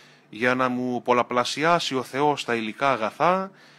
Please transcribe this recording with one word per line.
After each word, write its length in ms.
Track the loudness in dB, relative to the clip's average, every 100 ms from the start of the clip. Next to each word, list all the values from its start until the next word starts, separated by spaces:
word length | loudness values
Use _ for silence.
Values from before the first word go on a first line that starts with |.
| -20 -20 _
για 240 | -2 0
να 140 | 2 0
μου 340 | -2 -2 -2
πολλαπλασιάσει 920 | 0 2 2 0 -2 0 2 2 0
ο 80 | -4
Θεός 420 | -4 0 0 0
τα 100 | -2
υλικά 360 | -2 -2 -2 0
αγαθά, 600 | 0 -2 0 0 0 -2 -12 -20